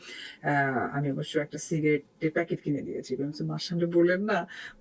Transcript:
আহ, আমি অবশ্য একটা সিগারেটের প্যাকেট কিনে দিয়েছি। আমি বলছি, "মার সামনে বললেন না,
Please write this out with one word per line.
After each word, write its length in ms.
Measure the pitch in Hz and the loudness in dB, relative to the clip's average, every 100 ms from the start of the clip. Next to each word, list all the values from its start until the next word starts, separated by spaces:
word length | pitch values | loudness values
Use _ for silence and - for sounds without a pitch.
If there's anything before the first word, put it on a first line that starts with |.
| - - - - | -12 -16 -16 -6
আহ, 540 | 151 143 139 123 - 139 | 0 2 2 0 -2 0
আমি 140 | 143 | 0
অবশ্য 280 | 139 151 156 | -2 -2 -2
একটা 200 | 147 151 | -2 -6
সিগারেটের 720 | - 160 151 147 - - 160 | -2 0 4 2 0 -4 -2
প্যাকেট 320 | 170 165 170 | 0 -2 -2
কিনে 200 | 156 143 | -2 -2
দিয়েছি। 320 | 170 - - | -2 -6 -4
আমি 100 | 123 | -4
বলছি, 200 | 143 151 | -4 -4
"মার 140 | 160 156 | -4 -4
সামনে 280 | - 170 175 | -2 0 2
বললেন 340 | 170 175 185 | 6 6 4
না, 260 | 208 190 180 - - - | 2 0 0 -8 -14 -2